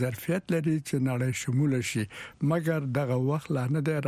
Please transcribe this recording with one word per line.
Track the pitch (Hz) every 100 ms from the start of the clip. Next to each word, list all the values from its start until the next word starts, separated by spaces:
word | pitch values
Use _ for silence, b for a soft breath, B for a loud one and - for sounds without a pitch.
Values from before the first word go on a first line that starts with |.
ظرفیت | 127 117 - 185 - 165
لري | 156 156 -
چې | 143 131
نړۍ | 123 131 -
شموله | - 127 147 127 -
شي، | 113 104 B B - 143
مګر | 170 160 156 139 131
دغه | 131 127 131
وخت | 151 - 139
لا | 127 156
نه | 147
دی | 151